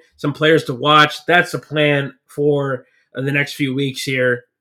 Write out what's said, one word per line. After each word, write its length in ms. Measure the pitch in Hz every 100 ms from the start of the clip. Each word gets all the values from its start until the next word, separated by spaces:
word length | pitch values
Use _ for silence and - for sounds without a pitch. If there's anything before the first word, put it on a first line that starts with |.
| - _
some 160 | 147
players 300 | 139 151 156
to 100 | 156
watch. 520 | 120 147 151 151 - -
That's 240 | 175 170
the 80 | 139
plan 560 | - 151 147 143 139 - _
for, 600 | - 147 143 139 127 - _ _ 127
uh, 60 |
the 100 | 135
next 220 | 143 143
few 200 | - 139
weeks 300 | 131 139 127
here, 400 | 139 131 127 120 - _